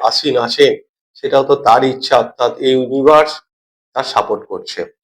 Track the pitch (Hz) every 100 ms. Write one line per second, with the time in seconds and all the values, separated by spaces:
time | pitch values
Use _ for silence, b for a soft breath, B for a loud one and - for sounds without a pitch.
0 | 113 - 151 123 117 123 139 104 _ _
1 | _ _ 135 139 135 139 117 120 131 131
2 | - 127 117 - 120 - 135 131 123 135
3 | 135 151 156 - _ _ _ _ _ 127
4 | - 113 - 104 - 92 - - 82 _